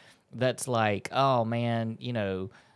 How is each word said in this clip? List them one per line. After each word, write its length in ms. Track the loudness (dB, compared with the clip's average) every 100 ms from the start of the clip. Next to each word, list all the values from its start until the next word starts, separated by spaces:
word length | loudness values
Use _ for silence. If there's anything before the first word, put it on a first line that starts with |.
| -20 -20 _
that's 340 | -2 -2 -2 -2
like, 400 | 2 2 2 -2
"Oh, 360 | 2 4 4 2
man, 500 | 0 0 0 -2 -6
you 140 | -6
know, 380 | -4 -2 -2 -6 -10 -20